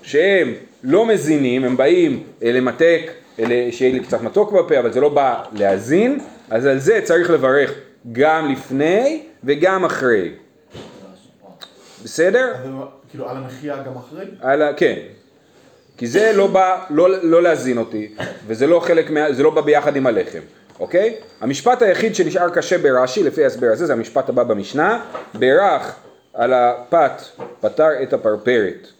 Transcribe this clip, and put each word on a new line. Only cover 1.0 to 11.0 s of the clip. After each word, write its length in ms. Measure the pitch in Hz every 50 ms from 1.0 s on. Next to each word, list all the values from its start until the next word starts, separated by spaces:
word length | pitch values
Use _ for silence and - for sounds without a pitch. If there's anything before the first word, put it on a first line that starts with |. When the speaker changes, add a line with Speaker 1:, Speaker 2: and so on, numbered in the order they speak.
| 233
Speaker 1:
מזינים, 580 | 226 214 175 139 151 156 147 139 123 120 131 131
הם 140 | 123 127
באים, 460 | 123 131 151 175 180 170 151 131 - - - - _ 110
אה, 80 | 117
למתק, 600 | 120 127 127 127 117 - 165 170 170 160 - - - - _ _ _ -
אה, 60 | 113
ל-, 240 | 117 120 120 123 120
שיהיה 220 | 117 - 131 127 127
לי 60 | 127
קצת 220 | - - 120 110
מתוק 300 | 117 110 - 196 208 202
בפה, 280 | 202 185 165 - 156 131
אבל 140 | 120 117 110
זה 60 | 127
לא 80 | 143 147
בא 340 | 143 143 139 131 117 113 - - 110
להזין, 680 | 104 101 98 98 98 107 117 147 185 220 254 285 277 - - - - - -
אז 160 | 110 117 131
על 140 | 139 135 135
זה 200 | 135 170 226 214 -
צריך 260 | - 165 175 170 165
לברך 440 | 165 143 131 131 131 143 139 - - - - - _ _ _ 120
גם 400 | 113 120 143 156 156 160 160 143
לפני 720 | 135 120 - - 131 135 147 160 180 214 254 285 320 311 - - - _ -
וגם 420 | 127 147 147 160 185 190 190 180
אחרי. 460 | 165 - - 135 127 117 101 90 82 - - _ _ _ _ _ _ - - - - - -